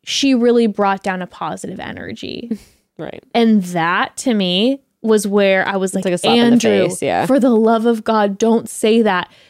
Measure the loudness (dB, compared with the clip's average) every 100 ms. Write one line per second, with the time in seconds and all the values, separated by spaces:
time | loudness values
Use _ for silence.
0 | -8 -2 0 2 4 4 2 0 -2 -2
1 | -4 -6 -8 -10 -10 -10 -12 -12 -12 -12
2 | -14 -14 -12 -10 -10 -10 -12 _ _ -16
3 | -14 -14 -4 2 4 2 0 -2 0 0
4 | -4 -4 -2 0 0 0 0 -2 _ _
5 | 0 0 2 2 2 2 0 -2 -2 -2
6 | -2 -2 0 2 4 4 2 2 0 -2
7 | -2 0 2 2 2 2 2 2 0 0
8 | 0 0 0 0 0 0 -2 -2 2 2
9 | 2 0 -6 _